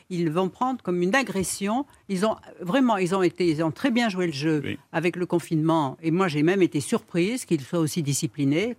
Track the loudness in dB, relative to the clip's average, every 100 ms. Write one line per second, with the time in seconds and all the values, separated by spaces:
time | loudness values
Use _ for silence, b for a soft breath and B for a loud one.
0 | _ -2 0 0 -2 -2 -4 -2 -4 -2
1 | 2 0 0 -4 -4 -4 -2 -2 -4 b
2 | -6 -2 0 -2 -10 -12 -2 2 4 2
3 | 2 2 2 2 0 2 -2 0 0 2
4 | 0 -2 -4 -2 0 0 -2 -8 _ -2
5 | -2 -2 -2 -2 0 0 2 2 0 -4
6 | -2 0 0 2 2 4 2 2 -2 -4
7 | -2 -2 0 -2 -2 -2 0 0 0 0
8 | -2 -2 -4 0 0 2 -2